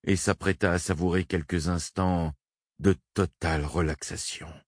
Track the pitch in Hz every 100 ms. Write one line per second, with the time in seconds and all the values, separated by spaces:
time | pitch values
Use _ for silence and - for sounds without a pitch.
0 | - 98 - 95 95 90 98 87 - 80
1 | 90 87 92 92 76 87 78 87 - -
2 | 92 90 82 73 _ _ _ _ 85 -
3 | _ - 92 _ 82 80 73 82 80 76
4 | - - - - 80 76